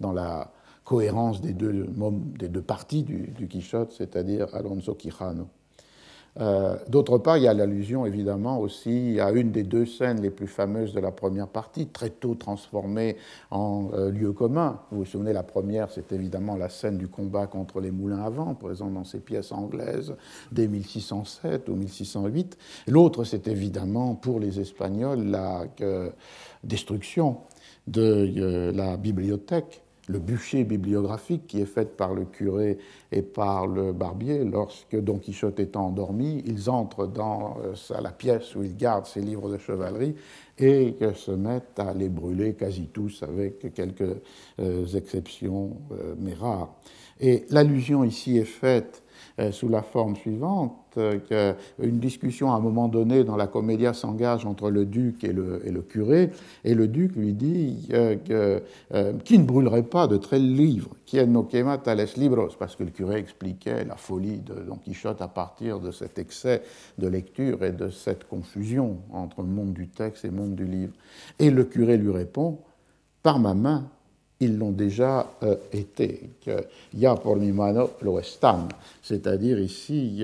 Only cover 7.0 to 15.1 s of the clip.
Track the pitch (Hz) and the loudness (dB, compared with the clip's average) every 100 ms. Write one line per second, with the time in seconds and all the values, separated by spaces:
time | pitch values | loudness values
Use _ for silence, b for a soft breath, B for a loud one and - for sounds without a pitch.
7 | 120 120 156 160 123 107 101 101 101 131 | 6 4 6 6 6 6 2 0 -2 -2
8 | 113 101 101 101 117 131 98 - 117 120 | -2 -2 -2 -2 -2 -2 -4 -4 -2 0
9 | 123 104 101 117 117 107 95 113 117 - | 2 2 2 4 2 0 0 0 0 0
10 | 127 113 101 98 101 - 101 110 107 101 | -2 0 -2 -4 -8 -2 -2 0 -2 -2
11 | 95 - 95 98 95 110 - 160 156 - | -4 -2 -2 -2 -4 -8 -8 -8 -8 -6
12 | 113 - 123 117 101 101 - 104 98 110 | -8 -4 -4 -4 -6 -10 -6 -6 -2 -2
13 | 113 104 B B B 98 104 101 98 101 | -2 -4 B B B -4 -2 -2 -2 -2
14 | 98 101 104 101 120 151 156 107 - 104 | 0 0 -2 0 0 2 0 -4 -8 -6
15 | 95 | -4